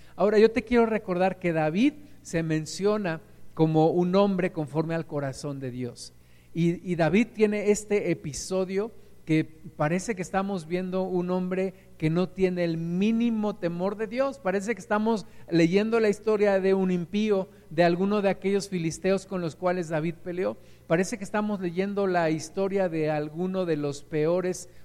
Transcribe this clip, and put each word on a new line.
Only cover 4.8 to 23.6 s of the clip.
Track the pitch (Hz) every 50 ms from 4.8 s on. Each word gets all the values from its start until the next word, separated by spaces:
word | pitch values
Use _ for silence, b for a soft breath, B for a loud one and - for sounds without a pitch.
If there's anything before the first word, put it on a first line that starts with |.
| 160 160 165
al | 165 160
corazón | - 151 147 139 135 127 - - 147 139 135
de | 135 127
Dios. | 120 127 123 120 135 - - - b b b b b b b b -
Y, | 165 170 170 170 170 - 190
y | 175
David | 160 165 151 170 214 240 - -
tiene | 208 214 208 208 208 190 208
este | 208 202 - - 208 208 - 175
episodio | 165 160 - 156 131 - - - 185 185 190 180 190 190 208 233 - b b b b - -
que | - 156 156 151
parece | - - - - 151 - - 151 151 170 185 185 - 220
que | 180
estamos | 180 - - 190 196 196 202 180 151
viendo | 156 175 180 185 185 180 190
un | 190 185 185 180 175 180
hombre | 180 185 185 185 185 185 190 190 185 B B B B -
que | 160 156
no | 160 175 185 180
tiene | - 190 185 185 185 180 175
el | 170 165 165
mínimo | 165 170 175 180 196 220 226 226 233 240 226 214 208 208 202
temor | - 180 170 170 170 180 196 208
de | 202 220 202
Dios. | 226 254 269 277 269 -
Parece | - 185 185 202 190 220 233
que | -
estamos | 170 - 208 208 214 220 226 202 165 B B B B B
leyendo | 170 165 170 160 175 196 214 226 226 233
la | 220 208
historia | 202 - - 220 214 202 208 202 196 190
de | 185 190 190
un | 196 190 185
impío, | 180 175 170 - - 208 214 214 202 190 185 - B B B B
de | 156 156 175
alguno | 170 175 175 190 202 208 214
de | 196 196
aquellos | 185 - - 190 196 196 196 -
filisteos | 190 180 165 165 156 - - 190 196 190 190
con | - 196 180
los | 175 160 -
cuales | - 180 180 180 185 170 156
David | 170 151 156 170 165 - -
peleó. | 185 175 180 190 208 226 b b b b b b -
Parece | 165 170 190 180 170 -
que | 196
estamos | - - 208 214 208 208 185
leyendo | 190 175 165 180 190 202 202 202 202 190
la | 180 175 165 160
historia | 160 156 - - - 196 196 196 196 202 190 180
de | 165 160 156 151
alguno | 151 151 151 156 151 160 185 185 185 190